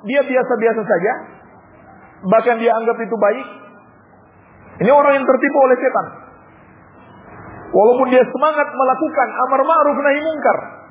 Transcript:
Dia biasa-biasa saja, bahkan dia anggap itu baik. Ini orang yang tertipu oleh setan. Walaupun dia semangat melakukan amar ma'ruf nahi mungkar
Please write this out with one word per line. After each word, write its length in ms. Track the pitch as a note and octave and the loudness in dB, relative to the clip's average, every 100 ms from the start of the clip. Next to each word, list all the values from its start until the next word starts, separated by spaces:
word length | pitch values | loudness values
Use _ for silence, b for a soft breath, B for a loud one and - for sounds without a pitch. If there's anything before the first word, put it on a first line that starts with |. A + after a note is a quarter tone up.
| G#3 | -2
Dia 120 | C#4 | -2
biasa-biasa 600 | C#4 B3+ B3 A#3+ A3+ A3 G3+ | 0 -2 -2 0 0 -2 -2
saja, 260 | F3+ G3 - - - - - - - - - - - F#3 | -2 -2 -6 -12 -20 -20 -20 -20 -20 -20 -20 -20 -12 0
bahkan 320 | A3 A#3 A3+ | 2 2 0
dia 160 | A#3 | 0
anggap 240 | A3+ A3+ A3+ | 0 -2 -4
itu 180 | G#3+ A3+ | -6 0
baik. 280 | G3+ A#3+ C4+ - - - - - _ - _ _ _ - - - | 0 0 -10 -20 -20 -20 -20 -20 _ -20 _ _ _ -20 -20 -4
Ini 80 | G3 | 4
orang 320 | C#4+ C#4+ C#4 | 4 4 2
yang 40 | C4 | 2
tertipu 320 | C4 C#4+ D4 C4 | 0 0 2 2
oleh 80 | B3+ | 2
setan. 280 | C4+ G#3+ E3 - - - - - - - - - - - - - - - - | 0 -2 -6 -16 -20 -20 -20 -20 -20 -20 -20 -20 -20 -20 -20 -20 -20 -20 -2
Walaupun 400 | F3+ A3 B3 B3+ | 2 4 2 2
dia 120 | B3 A#3+ | 2 2
semangat 420 | B3+ D4+ D4+ C#4+ | 0 -2 0 -4
melakukan 540 | B3+ C4 B3+ D#4 C#4+ A#3 A3+ B3+ | -2 -2 0 -2 -2 -2 -2 -2
amar 140 | C4+ C#4 | 0 2
ma'ruf 320 | D#4+ D4 B3+ | 2 2 0
nahi 160 | C#4+ C#4+ | 0 -2
mungkar 400 | D#4 D4+ - - - - - | -4 -2 -2 -2 -6 -18 -20